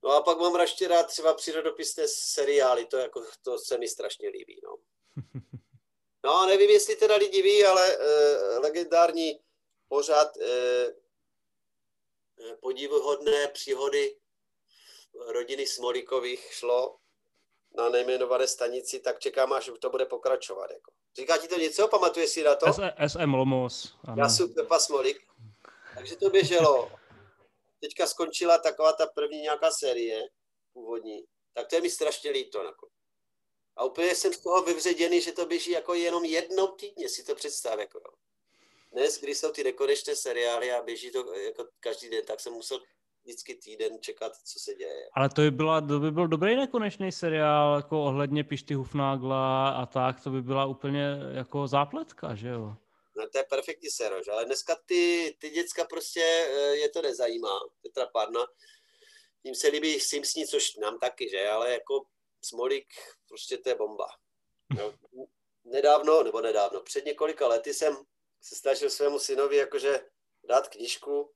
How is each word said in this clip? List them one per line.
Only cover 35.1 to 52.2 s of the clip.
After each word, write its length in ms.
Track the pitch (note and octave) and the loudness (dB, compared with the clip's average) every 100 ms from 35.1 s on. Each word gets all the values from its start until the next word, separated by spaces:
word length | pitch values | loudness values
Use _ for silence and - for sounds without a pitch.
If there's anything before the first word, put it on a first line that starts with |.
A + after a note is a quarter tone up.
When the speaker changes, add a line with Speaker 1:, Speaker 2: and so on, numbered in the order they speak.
| F3 | 2
Speaker 1:
že 120 | E3+ | 0
to 140 | E3 E3+ | -6 -4
běží 240 | E3+ E3+ | -4 -2
jako 240 | E3+ D#3 | -4 -2
jenom 300 | F3 E3+ E3+ | -2 -2 -2
jednou 420 | E3+ D#3+ E3+ F#3+ F#3+ | -2 -2 -2 0 -2
týdně, 420 | - - - B2+ | -2 -16 -12 -10
si 160 | - | -10
to 100 | - | -8
představ, 440 | - A2 - A#2+ G#2+ | -8 -6 -8 -6 -6
jako, 200 | G2+ - | -8 -14
jo. 140 | - _ _ _ _ _ _ _ _ | -20 _ _ _ _ _ _ _ _
Dnes, 280 | B2 D3 - | -2 -2 -2
když 180 | C#3+ C#3+ | -6 -4
jsou 120 | D#3 | -4
ty 120 | D3+ | -2
nekonečné 520 | - F#3+ C#3 C#3+ - C#3+ | -4 -2 0 0 0 -6
seriály 560 | B2+ A#2+ A#2+ A#2 B2 | -4 -2 0 0 -2
a 100 | A#2+ | -4
běží 280 | A#2+ A#2 B2 | -4 -10 -8
to, 240 | B2+ B2 | -8 -6
jako, 320 | F#2 G2+ A2 - _ | -8 -8 -10 -14 _
každý 280 | A#2+ A2 A#2+ | -8 -8 -6
den, 160 | A2+ - | -8 -6
tak 140 | G#2+ | -10
jsem 120 | A#2+ | -10
musel 300 | A#2 A2+ C3 _ _ _ _ | -12 -10 -10 _ _ _ _
vždycky 300 | A#2 A#2 - | -20 -18 -16
týden 460 | A#2+ - G#2+ A2 A2+ | -16 -18 -6 -6 -6
čekat, 320 | - - A2 - | -14 -10 -10 -12
co 140 | - - | -18 -14
se 140 | - | -12
děje. 340 | G3+ D#3+ - - | -10 -10 -12 -8
Speaker 2:
Ale 140 | - C3+ | -2 0
to 120 | - | 2
by 100 | D3+ | 2
byla, 300 | C3+ D#3 D#3+ | 2 0 0
to 180 | D3 C#3+ | 0 -2
by 120 | D3+ | -2
byl 180 | D#3 F3 | 0 0
dobrý 280 | D#3 F#3+ B3 | 0 2 0
nekonečný 560 | C4+ B3 G#3 - F#3+ | 0 -2 -4 -4 -8
seriál, 640 | - E3+ D#3 D3+ D3+ D3 D3 | -4 -2 2 4 4 4 2
jako 260 | C#3 D#3 | 0 -2
ohledně 400 | C#3+ C3+ C#3+ D3 | 0 0 0 -2
Pišty 300 | D3 C#3 - | -2 -8 -4
Hufnagla 960 | C#3+ B2+ D3 C#3 C3+ B2+ C3 C3+ C3 C3+ | -6 -4 -2 0 -2 -2 0 2 2 2
a 160 | B2+ B2+ | 0 -4
tak, 340 | C3+ B2+ B2+ | 0 0 -2
to 80 | - | -6
by 120 | C3 | -6
byla 240 | B2 C3+ C3+ | -2 -2 -2
úplně 500 | C3 C#3 C#3+ C#3+ C#3 C#3 | -4 -4 -2 -2 -4 -8
jako 320 | C3 C3 C#3+ C#3 | -10 -6 -6 0
zápletka, 680 | C#3 D3 C#4+ D#4+ - | 0 0 -4 -12 -12